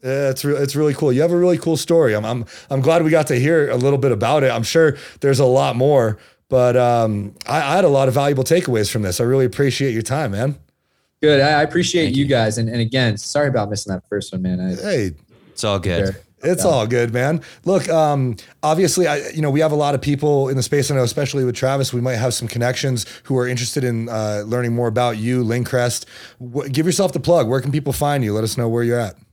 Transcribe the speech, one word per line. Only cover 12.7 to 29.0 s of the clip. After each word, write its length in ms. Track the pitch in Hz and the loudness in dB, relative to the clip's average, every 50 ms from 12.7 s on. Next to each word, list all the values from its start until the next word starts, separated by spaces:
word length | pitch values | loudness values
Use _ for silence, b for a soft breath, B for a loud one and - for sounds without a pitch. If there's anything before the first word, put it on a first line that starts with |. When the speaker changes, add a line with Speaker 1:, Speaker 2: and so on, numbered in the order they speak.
| 113 120 | -2 -2
Speaker 2:
again, 380 | 117 110 120 131 127 117 107 101 | -4 0 0 0 0 0 0 -4
sorry 300 | - - - 143 147 147 | -6 -4 -2 0 0 0
about 220 | 131 120 104 101 | 0 -2 -2 -2
missing 200 | 104 101 - - | -4 -8 -6 -6
that 120 | 95 92 - _ | -8 -8 -6 _
first 240 | - 101 95 - | -6 -6 -6 -6
one, 120 | - 92 92 | -8 -6 -4
man. 160 | 92 92 90 | -2 -4 -2
I 140 | 90 92 92 | -4 -4 -6
Speaker 1:
Hey. 360 | 90 - 208 196 143 107 92 78 - _ _ _ _ _ _ | -6 -4 -4 -2 -2 -2 -4 -6 -10 _ _ _ _ _ _
Speaker 3:
It's 120 | _ - - | _ -6 -4
all 160 | 110 101 98 | -2 -2 -2
good. 340 | 85 98 87 85 98 95 95 | -2 -2 -2 0 0 -2 -4
Speaker 2:
Sure. 80 | - - _ _ _ - | -6 -14 _ _ _ -2
Speaker 1:
It's 200 | 147 185 175 185 | -2 -2 2 2
Speaker 2:
Yeah. 60 | 180 | 2
Speaker 1:
all 160 | 160 131 107 | 2 2 0
good, 260 | 110 123 123 120 120 | 0 0 0 0 0
man. 300 | 113 123 123 139 160 165 B B B B B | 0 -2 0 0 -2 -4 B B B B B
Look, 240 | 165 190 190 135 - | 0 0 0 0 0
um, 460 | 165 160 156 151 147 143 135 127 113 B B B B B | 2 2 2 2 2 0 -2 -2 -4 B B B B B
obviously, 460 | - 151 156 165 190 160 - - 180 156 | -2 0 0 2 2 0 2 0 0 0
I, 220 | 147 147 139 - | 0 -2 -4 -6
you 120 | - 156 | -4 -2
know, 80 | 156 147 | -2 0
we 100 | 135 147 | 2 2
have 100 | 160 156 | 2 2
a 40 | 147 | 2
lot 200 | 147 147 147 143 | 0 0 0 0
of 60 | 135 | -2
people 460 | - 143 147 135 147 151 147 139 135 131 | -2 -2 -2 0 0 0 2 2 0 0
in 60 | 135 135 | -2 -2
the 40 | |
space. 300 | 120 - - 147 127 - | -2 0 0 -2 0 0
I 40 | 147 | 0
know, 60 | 135 | 0
especially 420 | 127 117 - - 147 131 - 143 131 | 0 0 0 -2 -4 -4 -2 -2 -2
with 120 | 123 120 | -2 -2
Travis, 360 | - - 131 135 139 135 127 | -2 -2 -2 0 0 -2 -2
we 100 | - 123 | -4 -4
might 160 | 120 131 127 110 | -4 -2 -2 -2
have 180 | 117 127 113 | -2 -2 -2
some 120 | - - 110 | -4 -6 -6
connections 600 | - 120 117 123 127 - - 139 127 120 104 B B B B | -4 -2 -2 -2 -2 -2 -2 -2 -2 -4 -6 B B B B
who 120 | - 139 127 | -4 -2 -2
are 80 | 123 123 | 0 -2
interested 360 | 127 120 123 120 - 147 131 | -2 -4 -6 -4 -4 -2 -2
in, 240 | 123 120 113 113 117 | -2 -2 -4 -4 -6
uh, 340 | 117 110 107 107 104 104 104 | -4 -4 -4 -4 -4 -6 -4
learning 300 | 107 113 123 123 120 117 | -4 -4 -2 -2 -2 -2
more 120 | 117 120 117 | 0 -2 0
about 300 | 110 123 123 123 117 110 | 0 0 0 0 -2 -2
you, 260 | 107 117 127 127 123 | -4 -2 -2 0 0
Lincrest. 640 | 107 117 123 123 - - 127 120 120 117 - - B B B B B B B | 0 -2 -2 -2 -2 -2 0 0 0 -2 -6 -10 B B B B B B B
W-, 300 | 127 123 117 139 143 139 | -18 -10 -8 -8 -6 -4
give 160 | 131 147 156 | -2 0 0
yourself 280 | 180 180 - 196 180 - | 0 2 0 0 0 -2
the 60 | 143 | -2
plug. 280 | 120 - 170 170 131 107 | 0 2 4 4 4 2
Where 140 | 123 135 | 0 -2
can 100 | 113 139 | -2 0
people 220 | 135 156 139 143 131 | -2 -2 -2 -2 -2
find 300 | - 151 143 143 143 123 | -2 0 0 0 0 0
you? 100 | 107 104 | 0 0
Let 80 | 107 110 | 0 -2
us 120 | 110 - | -2 -2
know 140 | - 120 113 | -2 -2 -2
where 140 | 113 117 120 | 0 0 0
you're 160 | 120 120 | 0 0
at. 160 | 120 | 0